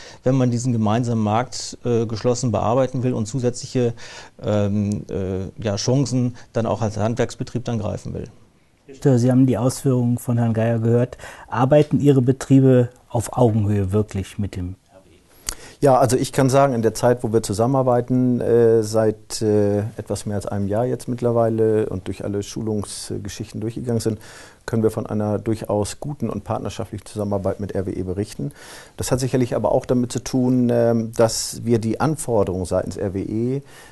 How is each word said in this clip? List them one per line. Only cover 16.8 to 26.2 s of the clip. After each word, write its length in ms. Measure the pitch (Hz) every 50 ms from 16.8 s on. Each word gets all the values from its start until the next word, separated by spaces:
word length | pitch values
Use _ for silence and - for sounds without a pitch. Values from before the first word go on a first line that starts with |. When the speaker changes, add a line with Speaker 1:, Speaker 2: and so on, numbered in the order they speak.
Speaker 3:
der 140 | 110 110 104
Zeit, 280 | - - 120 123 120 -
wo 80 | 113
wir 120 | 107 113 107
zusammenarbeiten, 960 | - 104 95 113 123 139 135 131 127 120 123 117 - 127 127 127 127 123 117
äh, 400 | - 101 113 120 117 113 113 117
seit, 640 | 107 107 110 110 110 110 107 - - - - - 117
äh, 380 | 107 104 104 104 101 101 104 104 113 113 -
etwas 280 | 104 - 104 98 -
mehr 100 | 104 104
als 120 | 101 - -
einem 200 | 101 101 101 95
Jahr 180 | 98 107 123
jetzt 220 | 127 127 127 - -
mittlerweile 800 | 123 120 123 120 117 117 113 113 113 110 110 110 107 107 110 -
und 180 | - 98 - 101
durch 160 | 101 - -
alle 180 | 104 101 101
Schulungsgeschichten 1200 | 101 - - - 113 110 107 104 98 - - - - - 104 104 101 98 - - 110 - - 113
durchgegangen 380 | 104 113 117 151 131 123 117 113
sind, 200 | - 113 110 104 - - - - - - - _ _
können 160 | - - 113
wir 80 | 110 110
von 160 | - 110 104
einer 320 | - 107 107 107 104 104 98
durchaus 640 | 101 110 110 - - - 104 104 101 - - -
guten 320 | - 143 147 -